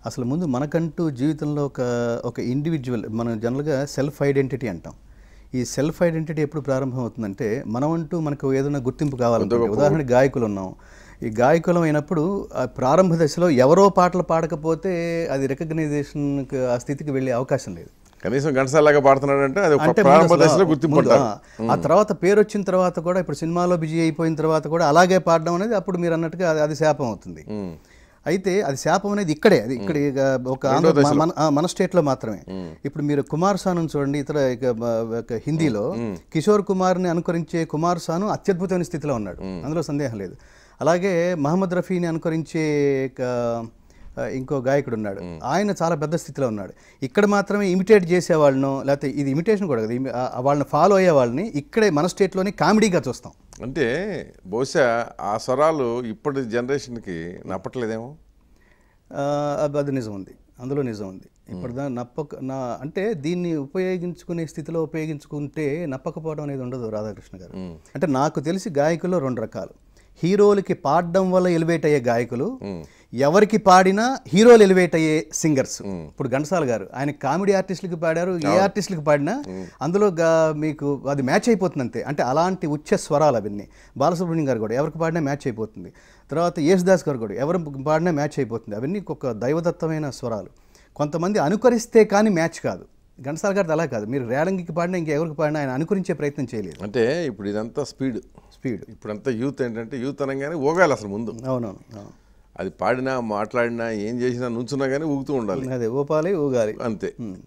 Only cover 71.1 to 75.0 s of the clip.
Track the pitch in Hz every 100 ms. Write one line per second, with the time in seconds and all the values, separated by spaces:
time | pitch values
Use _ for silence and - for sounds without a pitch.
71.1 | 175 190 185 180 170 165 165 160 147 123
72.1 | 117 120 120 160 254 98 92 76 _ _
73.1 | 117 135 180 214 220 - 185 190 196 240
74.1 | 269 - 175 226 233 202 185 175 165